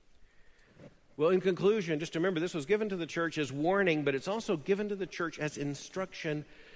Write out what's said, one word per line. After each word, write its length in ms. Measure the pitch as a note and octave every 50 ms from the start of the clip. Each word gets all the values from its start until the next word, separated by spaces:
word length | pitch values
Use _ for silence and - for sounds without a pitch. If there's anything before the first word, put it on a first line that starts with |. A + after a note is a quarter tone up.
| _ - - - - - _ - - - - - _ - - - - - - _ _ - -
Well, 140 | C3+ D3+ F3
in 120 | F#3+ F#3
conclusion, 580 | - F#3+ F3 D3+ E3+ G3+ A3+ A3 E3+ E3+ D#3 D3
just 160 | E3 - -
remember, 240 | D#3+ E3+ G3 F#3 D#3
this 160 | E3+ F3+ -
was 100 | D3+ C#3
given 240 | D#3 G#3 G#3 A3 G#3
to 60 | G3
the 100 | F3 D#3+
church 320 | C#3 - E3+ E3 D#3+ -
as 140 | D#3 D3 B2+
warning, 520 | C3+ C#3+ D#3 F3 G3 G3+ G3 F3 D#3 D3+ C#3+
but 120 | C#3+ C3+
it's 120 | C3 -
also 300 | F#3 G#3 A3+ - A3 F#3
given 320 | D3+ - F#3 G3 G3 G#3+ G3+
to 60 | G#3
the 100 | F#3+ F#3
church 320 | - - - F3 D#3+ -
as 200 | - D3+ D3+ -
instruction. 840 | C#3 C#3+ C#3+ C#3+ - - - - F#3 F#3+ - - - - D#3 D3+ D3+ D3+ - - - - - -